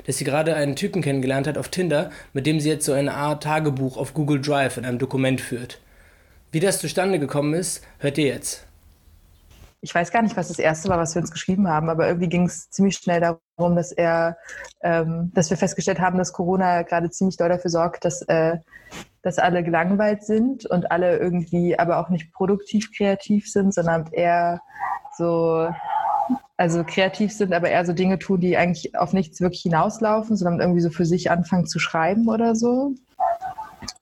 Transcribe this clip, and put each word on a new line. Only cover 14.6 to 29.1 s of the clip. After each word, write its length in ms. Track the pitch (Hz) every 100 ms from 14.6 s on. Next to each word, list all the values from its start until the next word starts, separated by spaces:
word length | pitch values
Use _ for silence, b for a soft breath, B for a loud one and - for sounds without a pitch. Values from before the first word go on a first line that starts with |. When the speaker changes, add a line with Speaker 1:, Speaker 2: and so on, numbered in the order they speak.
| B -
Speaker 2:
ähm, 480 | 175 165 165 165 175
dass 160 | 190 160
wir 60 | 190
festgestellt 440 | 185 - 185 185
haben, 180 | 180 180
dass 140 | 180
Corona 500 | - 175 190 180 175
gerade 280 | 170 170 170
ziemlich 260 | - 190 -
doll 120 | 170
dafür 220 | 180 180
sorgt, 340 | 170 175 -
dass, 180 | 175 165
äh, 360 | - 160 160 165 - B B B B _
dass 160 | 185 -
alle 240 | 175 175
gelangweilt 600 | 170 165 175 196 214 208
sind 420 | - 220 247 269 -
und 240 | 180 -
alle 260 | 170 180 165
irgendwie 600 | 175 175 165 175 175 -
aber 200 | 170 156
auch 100 | 170
nicht 240 | 175 -
produktiv 580 | - 190 202 - 214 - -
kreativ 540 | 202 196 - 208 -
sind, 220 | 202 196
sondern 360 | 190 165 165 160
eher 480 | - 175 175 170 175 - B B B - -
so, 520 | 170 170 165 160 165 165 B B B B B 254 _ -
also 260 | 175 170
kreativ 480 | 160 - 190 190 208
sind, 200 | - 196
aber 140 | 170 170
eher 140 | 175
so 80 | 180
Dinge 260 | 170 185 190
tun, 220 | - 190
die 160 | 180 170
eigentlich 400 | 175 175 - -
auf 160 | 165